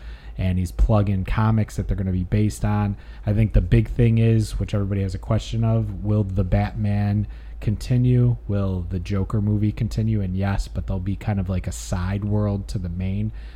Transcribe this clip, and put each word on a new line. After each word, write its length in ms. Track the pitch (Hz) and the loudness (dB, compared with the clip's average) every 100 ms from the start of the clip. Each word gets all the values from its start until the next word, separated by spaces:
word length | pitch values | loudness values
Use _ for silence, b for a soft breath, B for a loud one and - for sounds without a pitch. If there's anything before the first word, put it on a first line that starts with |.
| B B B - | B B B -4
and 220 | 92 90 | 0 0
he's 140 | 90 | 0
plugging 500 | - - 107 101 95 | 2 4 4 4 0
comics 540 | 92 - 110 110 104 - | 0 2 2 2 0 -2
that 100 | 95 | -4
they're 80 | 98 | -2
gonna 160 | 95 | 0
be 140 | 92 90 | -2 0
based 400 | 107 107 - 104 | 2 0 0 0
on. 320 | 104 104 101 B B - | 0 0 -2 B B -2
I 60 | |
think 220 | 104 110 | 2 4
the 80 | - | 4
big 260 | 90 117 107 | 6 4 4
thing 300 | - 117 113 | 4 4 6
is, 420 | 113 113 107 - | 4 4 2 -2
which 140 | 101 | -2
everybody 300 | 104 98 98 | -2 0 0
has 120 | 95 95 | -2 -4
a 20 | |
question 460 | - 110 - 113 | -2 -2 0 0
of, 400 | 113 113 107 95 | 2 2 0 -4
will 220 | 101 107 98 | 0 2 2
the 180 | 95 | 0
Batman 840 | 92 101 104 110 104 101 104 104 104 B B B | 2 2 0 -2 -2 0 2 0 -2 B B B
continue? 720 | - 101 - 123 123 123 120 117 - | -4 -4 0 2 4 4 4 2 -2
Will 360 | 101 98 92 87 | -2 0 -2 -4
the 100 | 92 | -6
Joker 400 | 90 98 95 110 | -2 -2 0 0
movie 300 | 104 104 107 | 0 2 0
continue? 480 | - 110 - 110 107 | 0 -2 0 0 0
And 160 | 92 92 | 0 -2
yes, 320 | 98 98 - | 0 0 -2
but 180 | - - | -4 -4
they'll 140 | 95 | -4
be 160 | 92 95 | -4 -4
kind 240 | - 98 | -2 -2
of 80 | 92 | 0
like 180 | 92 95 | -2 -4
a 60 | |
side 540 | - - 95 92 101 104 | -8 -6 -4 -2 -2 0
world 420 | 104 104 101 - | 0 0 -2 -4
to 100 | - | -6
the 120 | 90 | -6
main, 420 | 87 92 98 110 - B | -4 -2 -2 -4 -6 B